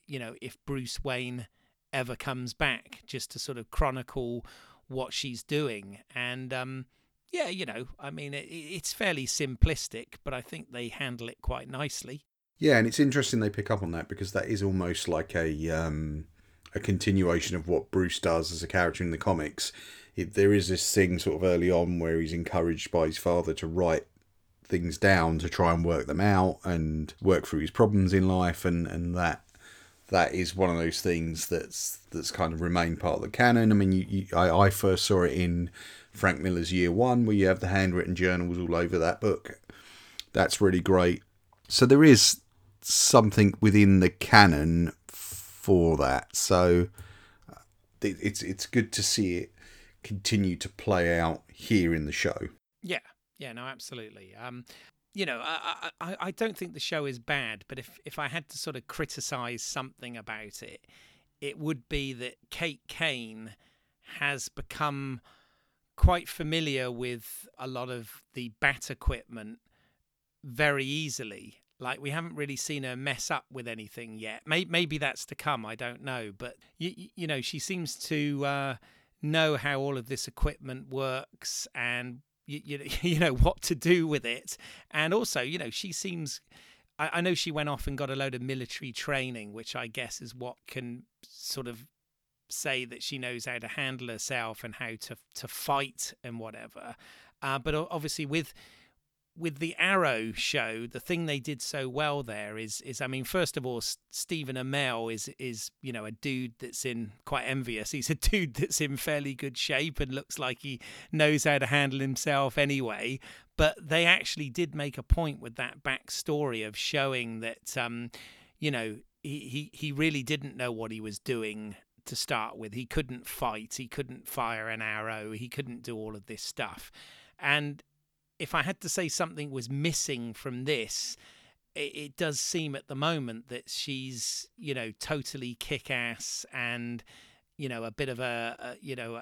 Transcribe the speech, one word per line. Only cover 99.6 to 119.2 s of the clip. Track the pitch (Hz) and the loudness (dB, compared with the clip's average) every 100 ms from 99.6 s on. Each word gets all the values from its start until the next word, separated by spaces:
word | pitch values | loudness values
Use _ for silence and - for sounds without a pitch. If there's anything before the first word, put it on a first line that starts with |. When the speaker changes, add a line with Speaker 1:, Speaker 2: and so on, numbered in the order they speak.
| 165 - | -6 0
Speaker 1:
Arrow | 180 196 151 113 113 | 2 4 4 2 -2
show, | 107 - 143 113 113 120 | -4 -2 -2 -2 -4 -8
the | 123 | -8
thing | - 175 160 | -4 -2 -2
they | 143 | -4
did | 123 135 | -4 -8
so | - 147 131 | -6 -6 -6
well | 131 151 143 | -2 -2 -2
there | 117 104 104 110 | -4 -8 -8 -8
is, | 110 - | -8 -8
is, | 135 117 | -10 -8
I | 131 | -6
mean, | 131 | -6
first | 123 185 165 151 | -2 0 0 -2
of | 127 | -4
all, | 117 | -4
S-, | - - _ | -4 -6 _
Stephen | - - 165 135 131 | -10 -6 -6 -4 -6
Amell | 131 139 131 117 113 | -2 0 0 -2 -4
is, | 110 143 - | -6 -8 -8
is, | 131 110 - - | -8 -8 -10 -12
you | 131 | -10
know, | 117 107 | -8 -10
a | |
dude | 110 143 127 123 - | -8 -4 -4 -4 -8
that's | 120 - 131 | -12 -8 -6
in, | 117 104 - | -6 -8 -12
quite | - 135 | -6 -4
envious. | 120 135 120 110 104 | -2 -4 -4 -6 -6
He's | 131 - | -4 -4
a | 156 | 0
<laughs> | - | 2
dude | 208 160 117 | 2 0 -2
that's | - - | -2 0
in | 147 139 | -2 -4
fairly | - 147 139 131 | -2 -2 -4 -6
good | 139 120 | -8 -6
shape | - 135 160 135 | -2 0 -2 -4
and | 135 | -4
looks | 135 - - | -6 -8 -6
like | 127 123 | -6 -6
he | 139 120 - - - | -8 -12 -14 -20 -6
knows | 156 151 151 | 2 4 4
how | 156 139 | 4 2
to | 123 | 2
handle | 143 139 135 | 2 2 0
himself | 135 127 156 139 139 147 | -2 -2 0 2 2 2
anyway. | 143 139 117 104 113 135 - - _ - | 2 0 -2 -4 -6 -8 -12 -20 _ 2
But | 156 - | 2 2
they | 147 160 170 | -2 2 4
actually | 185 - 156 143 | 4 2 -6 -6
did | 120 165 | -4 -4
make | 151 143 131 | -4 -8 -8
a | |
point | - - 160 143 | 2 2 2 -4
with | 117 117 | -10 -8
that | 123 - | -8 -6
backstory | 139 131 - - - 147 143 113 107 | -6 -6 -6 -8 -2 -2 -2 -4 -6
of | 104 | -6
showing | - 147 135 127 117 113 | -2 0 0 -2 -4 -6
that, | 113 120 - 131 | -8 -10 -8 -4
um, | 120 120 120 - - - _ _ | -4 -4 -10 -14 -20 -20 _ _
you | 151 | -2
know, | 127 113 - - _ | -2 -4 -8 -14 _